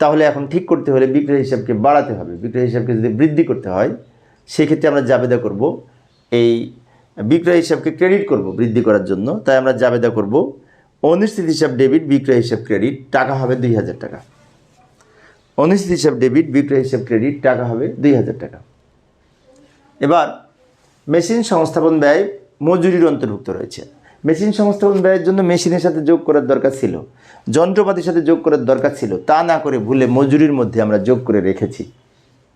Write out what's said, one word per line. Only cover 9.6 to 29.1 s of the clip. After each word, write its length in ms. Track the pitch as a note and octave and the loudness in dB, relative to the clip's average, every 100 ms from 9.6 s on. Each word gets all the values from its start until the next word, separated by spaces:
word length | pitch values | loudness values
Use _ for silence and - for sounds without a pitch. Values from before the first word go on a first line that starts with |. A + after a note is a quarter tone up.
| C3 | 2
জাবেদা 380 | A#2+ B2+ A#2+ A2+ | 2 0 2 -2
করব 240 | A2 G2 B2+ C4+ - _ _ _ - | -2 0 0 -2 -6 _ _ _ -4
অনিশ্চিত 440 | D3 F3+ G#3 G#3 E3 | 0 2 0 -2 -2
হিসাব 160 | D3+ D3+ B2 | 0 0 2
ডেবিট, 220 | C3+ D#3 D3+ | 2 2 2
বিক্রয় 280 | C#3 C3 B2 | 0 2 2
হিসাব 180 | A#2+ A2 | 2 -4
ক্রেডিট, 300 | - G2+ A#2 - - C3+ | -4 -2 -2 -6 -4 -2
টাকা 180 | C3 | -2
হবে 200 | C3+ B2+ B2+ | -2 -2 -2
দুই 160 | B2 | 0
হাজার 220 | A2 - - | 0 -2 -8
টাকা। 180 | - - - _ _ _ _ _ _ _ _ _ _ _ _ - | -12 -16 -20 _ _ _ _ _ _ _ _ _ _ _ _ 0
অনিশ্চিত 320 | D#3 G3 F3 | 2 2 0
হিসাব 240 | E3+ D3+ C3 | 0 0 2
ডেবিট, 240 | B2+ C3+ D#3+ | 2 2 2
বিক্রয় 320 | C3+ C#3+ C#3 | 0 0 0
হিসাব 160 | C3 B2+ - | 0 -4 -2
ক্রেডিট, 260 | A2+ C3 C#3+ | 0 0 0
টাকা 220 | C3+ B2 | 0 0
হবে 220 | A#2+ A2+ C#3+ - | -2 -4 -4 0
দুই 100 | C#3+ | 2
হাজার 220 | B2+ G2+ - | 2 0 -6
টাকা। 160 | - - - _ _ _ _ _ _ _ _ _ _ _ _ - | -12 -18 -20 _ _ _ _ _ _ _ _ _ _ _ _ -4
এবার 260 | C#3 E3+ D3 - _ _ _ _ _ _ - | 0 2 0 -6 _ _ _ _ _ _ -2
মেশিন 340 | E3 E3+ A#3 | 0 0 -2
সংস্থাপন 520 | A3 F3+ D#3 E3 D#3+ D#3+ | 0 0 0 0 2 2
ব্যয় 220 | C#3+ D#3+ G3+ - _ - | 2 2 0 -6 _ -6
মজুরির 420 | D3+ F3+ E3+ F3+ E3 | 0 2 2 2 2
অন্তর্ভুক্ত 420 | C#3+ A#2 G2 - | 2 -4 -6 -8
রয়েছে। 320 | - - - - _ _ _ | -10 -10 -14 -20 _ _ _
মেশিন 260 | C#3+ D#3+ G#3 | -4 -2 -2
সংস্থাপন 460 | G#3 G3+ G3+ G3+ G3 | 0 0 0 0 2
ব্যয়ের 180 | F#3 F#3+ | 2 2
জন্য 140 | E3 F#3+ F3+ | 0 0 2
মেশিনের 320 | F3 F3 E3+ F3 | 0 0 0 0
সাথে 140 | D#3+ D3+ | 0 2
যোগ 100 | E3+ | 0
করার 200 | - D3 B2 | 2 0 2
দরকার 260 | C3+ C3+ - | 0 0 -2
ছিল, 140 | A2 E2 - _ _ - - | -6 -6 -12 _ _ -16 -4
যন্ত্রপাতির 560 | B2+ F3 G3 G3 F3+ E3+ | 0 2 2 0 0 0
সাথে 140 | E3+ | 0
যোগ 160 | D3+ E3 | 2 0
করার 200 | D#3+ D3 | 2 0
দরকার 280 | A#2+ C3 C3+ - | 2 0 0 -4
ছিল, 120 | A2+ | -6